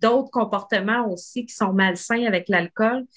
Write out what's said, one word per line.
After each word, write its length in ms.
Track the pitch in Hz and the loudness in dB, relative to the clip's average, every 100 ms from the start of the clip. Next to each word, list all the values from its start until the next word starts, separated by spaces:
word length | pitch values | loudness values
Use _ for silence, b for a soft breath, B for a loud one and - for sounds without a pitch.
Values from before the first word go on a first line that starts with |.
d'autres 300 | 226 247 269 | 2 2 0
comportements 800 | 254 220 202 - 208 196 233 226 | -2 -2 -2 -2 -2 0 0 0
aussi 340 | 175 - - 240 | -4 -8 -10 -10
qui 80 | |
sont 180 | - 202 | -2 0
malsains 520 | 190 190 175 - 233 | 4 2 2 -2 0
avec 240 | 240 185 180 | 2 0 0
l'alcool, 560 | 185 170 - 220 247 254 | 0 0 0 0 0 -4